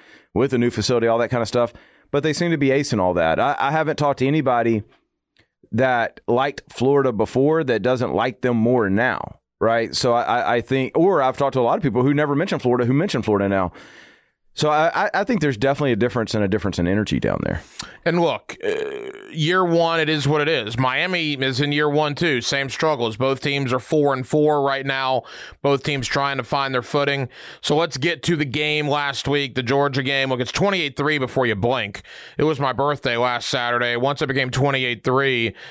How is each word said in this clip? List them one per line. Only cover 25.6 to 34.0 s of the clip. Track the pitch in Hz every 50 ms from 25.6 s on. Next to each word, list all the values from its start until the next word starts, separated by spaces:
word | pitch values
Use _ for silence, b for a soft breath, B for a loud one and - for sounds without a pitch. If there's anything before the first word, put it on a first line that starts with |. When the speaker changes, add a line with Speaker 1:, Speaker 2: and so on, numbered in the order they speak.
| -
Speaker 2:
Both | 143 139 135 -
teams | 156 143 135 120 -
trying | - 143 139 139 139 131
to | 117
find | - 147 139 139 135 131
their | 123 120
footing. | - - 147 139 139 139 139 131 120 B B B B B B
So | B - 151
let's | 151 170 165 - 131
get | 131 175 165 143 -
to | - 175
the | 151 156
game | 131 113 151 151 151 151 151 147 147
last | 151 147 143 139 135 - - 139
week, | 143 143 139 127 -
the | 127 127
Georgia | 113 139 139 143 143 131 139 131
game. | 135 139 135 135 131
Look, | 131 123
it's | 123 120
twenty-eight | - - 180 202 196 180 156 143 127
three | - 143 151 151 143
before | 131 123 - 135 127
you | 117 107
blink. | 98 98 120 131 123 107 101 98 - - B B B B B B
It | B 143
was | 156 156 127
my | 143 131 123
birthday | 104 139 147 143 135 - 131 117
last | 117 123 123 120 120 - -
Saturday. | - 131 120 120 120 120 120 120 120
Once | 120